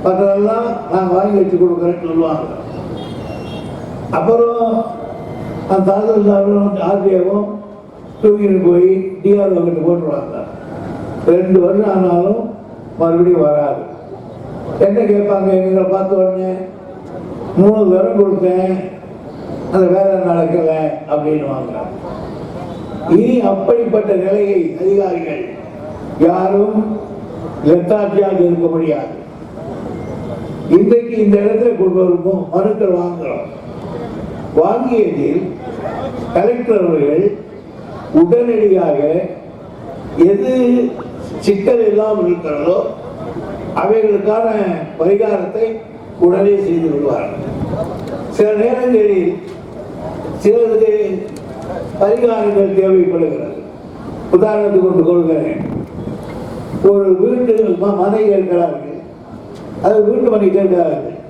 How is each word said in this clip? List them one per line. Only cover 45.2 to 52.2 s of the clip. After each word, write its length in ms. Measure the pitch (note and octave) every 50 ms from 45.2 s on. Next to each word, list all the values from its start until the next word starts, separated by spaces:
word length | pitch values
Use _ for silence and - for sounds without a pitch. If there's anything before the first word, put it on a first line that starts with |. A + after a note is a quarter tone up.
| A3+ G#3 G3+ F#3 F3+ G3 - G#3+ A3+ A3+ A3+ - - - - - - - - -
உடனே 380 | F3 F3 F3+ F#3+ - G3+ G3+
செய்து 320 | G3 G3+ - - E4+ - D#3
விடுவார். 400 | D3 C#3 D3 C#3 B2+ - - - - - - - - - - - D#3+ D#3+ E3 - - - - - - - - -
சில 220 | - - G#3 G#3+
நேரங்களில் 880 | G#3+ G#3 A3 B3 B3+ B3+ B3 B3 A#3+ G#3+ G#3 G#3 G3 F#3 E3+ F3+ - - - - - - - - - - - - - - - - - - - - D3 -
சிலருக்கு 880 | - G3+ A3+ A#3+ A#3 A3+ A3 G#3+ A3 G#3+ G#3 G#3+ G3+ G3 F#3 - - - - - - - - - - - F#3 F3 E3+ - - -
பரிகாரங்கள் 760 | G3 G3+ A#3 B3